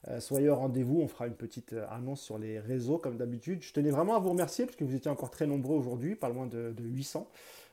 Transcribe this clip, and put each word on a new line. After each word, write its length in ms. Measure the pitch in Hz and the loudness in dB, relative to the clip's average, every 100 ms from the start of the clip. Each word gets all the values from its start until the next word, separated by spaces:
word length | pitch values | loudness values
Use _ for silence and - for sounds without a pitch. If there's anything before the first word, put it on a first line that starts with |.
| - | -6
euh, 120 | 120 | -6
soyez 280 | - 139 143 | -2 2 4
au 60 | |
rendez-vous. 460 | 135 131 127 123 160 | 4 2 0 2 4
On 80 | 135 | 2
fera 180 | - 120 | -2 -8
une 80 | |
petite, 380 | 110 113 - - | -6 -8 -10 -8
euh, 120 | 113 107 | -6 -6
annonce 300 | 113 123 139 | -6 -6 -8
sur 180 | - 107 | -8 -8
les 220 | 110 110 | -6 -6
réseaux, 380 | 107 127 117 165 | -2 0 2 2
comme 180 | 143 117 | 0 -2
d'habitude. 460 | 123 120 160 180 | -4 -4 -4 -6
Je 100 | - | -2
tenais 180 | - 147 | 2 4
vraiment 240 | 143 180 | 4 4
à 60 | 226 | 4
vous 100 | 185 | 4
remercier, 340 | 180 170 - | 2 2 0
parce 120 | 240 - | -2 0
que 80 | |
vous 100 | 139 | 0
étiez 160 | 131 151 | 0 0
encore 200 | 139 123 | -2 -4
très 160 | - 151 | 0 2
nombreux 300 | 143 131 151 | 2 2 2
aujourd'hui, 380 | 123 123 143 | 2 -2 -2
pas 140 | 214 127 | -2 -2
loin 180 | 123 127 | -2 -4
de, 260 | 117 117 | -4 -6
de 100 | 113 | -6
huit 200 | 117 127 | -4 -4
cents. 240 | 139 156 202 - - - - | -4 -6 -8 -16 -20 -20 -20